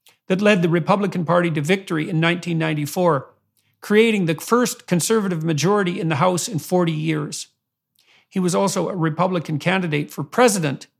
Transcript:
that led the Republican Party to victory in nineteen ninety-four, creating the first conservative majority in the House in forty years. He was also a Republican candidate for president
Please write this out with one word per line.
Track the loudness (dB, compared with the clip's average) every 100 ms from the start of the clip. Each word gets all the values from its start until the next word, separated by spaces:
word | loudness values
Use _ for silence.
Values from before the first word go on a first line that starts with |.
| _ _ -4
that | 0
led | 4 4
the | 4
Republican | 2 2 0 0 -4 0
Party | 2 2
to | -2
victory | 0 -2 0 -4 -2
in | 0
nineteen | 0 0 -2 -4
ninety-four, | -2 -2 -4 0 2 0 -2 _ _ _ _ _
creating | 0 4 4 4 0
the | -2
first | 0 0 0 -4 -2
conservative | -2 2 0 0 -2
majority | -2 0 2 2 0 -2
in | -2
the | 0
House | 0 0 -2
in | -6
forty | -2 0 0
years. | -2 -2 -4 -4 -10 -14 _ _ _ _ _ _ _ _
He | -2
was | 0 0
also | 0 0 -4
a | -2
Republican | -2 0 0 -2 -4 -4
candidate | 0 0 0 -2 -4
for | -8
president | -6 2 4 4 -2 -4 -10 _